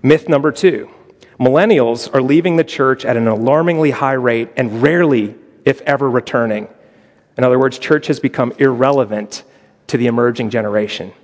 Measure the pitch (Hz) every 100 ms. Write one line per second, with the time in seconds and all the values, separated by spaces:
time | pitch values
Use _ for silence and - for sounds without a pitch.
0 | 127 151 - 143 147 147 190 135 - -
1 | _ _ - _ 127 139 214 180 117 120
2 | - 139 131 151 175 165 160 - 170 131
3 | - 120 113 110 117 151 170 160 156 123
4 | 135 135 123 117 117 - 123 110 139 170
5 | 165 127 104 - - _ - 135 - 139
6 | 139 123 120 127 117 107 107 - _ _
7 | _ _ _ - 127 127 131 127 - 151
8 | - 139 135 - 143 - 135 120 131 139
9 | 110 107 104 - - _ _ _ - 127
10 | 120 117 120 117 113 120 107 104 104 -
11 | 95 -